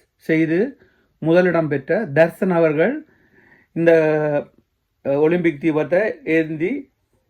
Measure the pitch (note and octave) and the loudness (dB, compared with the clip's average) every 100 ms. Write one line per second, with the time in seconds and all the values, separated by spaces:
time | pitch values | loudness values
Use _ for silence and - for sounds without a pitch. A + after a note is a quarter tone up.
0 | _ _ - D#3+ D#3+ E3+ C4 - _ _ | _ _ -4 -2 0 0 -2 -6 _ _
1 | _ - D#3 F3 F#3 E3+ D#3 C#3+ C#3 F3+ | _ -8 0 2 4 0 -2 -4 -2 -4
2 | G3 C#3 E3+ - G3 E3+ E3 D3+ F#3 D4+ | -2 0 0 0 -2 2 2 2 0 -2
3 | - _ _ _ _ _ _ E3 E3 E3 | -10 _ _ _ _ _ _ 0 4 4
4 | D#3 D#3 D3+ D3 - _ _ _ _ _ | 4 0 -2 -4 -6 _ _ _ _ _
5 | C3 C#3 D#3 F3 E3+ C#3+ E3 D3+ C#3+ F3+ | -4 0 2 2 -2 -2 -2 -2 0 -2
6 | G#3+ - C4 D#3+ D#3 D#3+ F3+ C#4+ - _ | -2 -6 -2 -2 -2 -4 -4 -6 -10 _
7 | _ _ | _ _